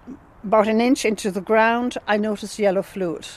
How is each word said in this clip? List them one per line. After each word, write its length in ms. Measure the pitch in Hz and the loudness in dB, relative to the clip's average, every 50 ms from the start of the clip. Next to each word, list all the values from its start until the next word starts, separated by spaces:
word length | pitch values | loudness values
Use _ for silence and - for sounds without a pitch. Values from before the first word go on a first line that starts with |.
| - - - - - - - - - | -20 -20 -20 -20 -20 -20 -20 -12 -2
about 220 | 196 214 220 202 | 2 4 4 4
an 140 | 220 220 220 | 4 2 2
inch 240 | 240 247 277 - - | 4 2 2 2 0
into 260 | 214 226 - - 208 | -2 -2 -2 -4 -4
the 100 | 180 202 | -4 -4
ground, 560 | 175 - 220 220 220 226 233 240 247 247 - - - - | -2 2 2 4 4 4 2 0 -2 -4 -6 -6 -2 -2
I 80 | 208 | 0
noticed 420 | 214 208 214 208 - - 196 - - | 0 0 -2 -4 -6 -8 -12 -4 0
yellow 240 | 208 202 180 196 | 0 2 2 2
fluid. 440 | 190 - - 196 185 170 151 - - - - | -2 -4 -6 -6 -4 -4 -4 -8 -10 -16 -18